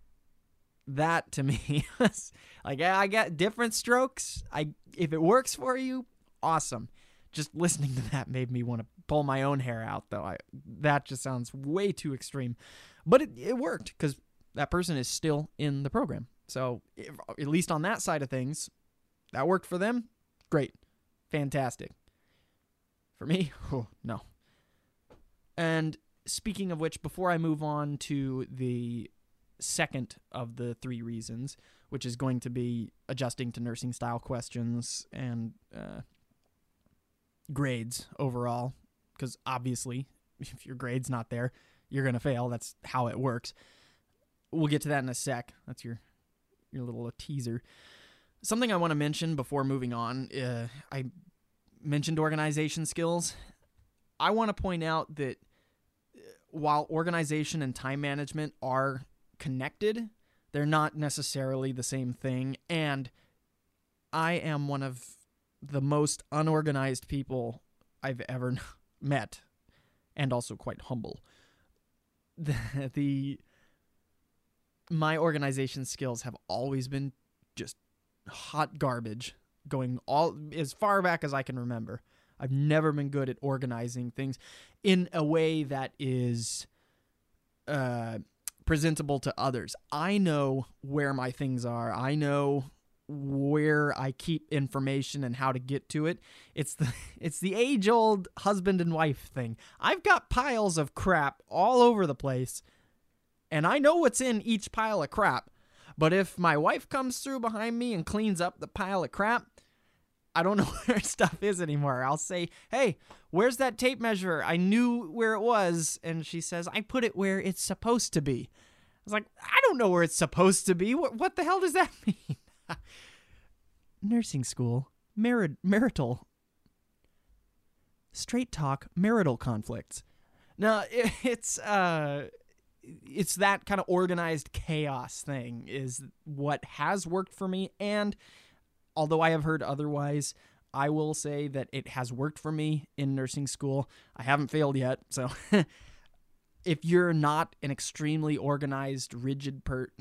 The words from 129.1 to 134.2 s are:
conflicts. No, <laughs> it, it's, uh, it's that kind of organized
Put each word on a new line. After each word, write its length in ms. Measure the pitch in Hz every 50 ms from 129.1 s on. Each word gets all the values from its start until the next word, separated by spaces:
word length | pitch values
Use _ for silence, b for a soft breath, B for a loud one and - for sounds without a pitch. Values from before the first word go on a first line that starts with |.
| 240 220 180 143 120
conflicts. 680 | - - 127 113 107 - - 120 98 - - - - - b b b b b b b b b b
No, 260 | b 196 220 220 208 180
<laughs> 40 | -
it, 200 | 220 247 226 220 - - -
it's, 360 | 254 233 226 - - - -
uh, 680 | - 208 208 196 185 175 165 156 151 143 143 143 131 - - - _ _ _ _ _ _ _ _ -
it's 520 | - 165 - - - 135 202 175 - -
that 300 | 180 196 196 196 190 -
kind 140 | - 202 190
of 40 | - -
organized 640 | 180 185 185 180 180 175